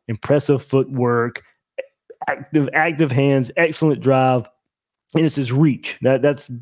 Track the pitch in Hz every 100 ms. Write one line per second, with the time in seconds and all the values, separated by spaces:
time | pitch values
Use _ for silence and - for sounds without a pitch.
0 | - 110 - 147 - 135 - 135 131 135
1 | 123 120 120 - - _ _ - - _
2 | - - - 143 139 151 135 147 165 151
3 | 151 123 139 139 117 - 165 156 156 120
4 | 123 131 131 127 - _ _ _ _ _
5 | _ 156 160 143 123 131 160 117 - -
6 | 123 135 143 143 - 123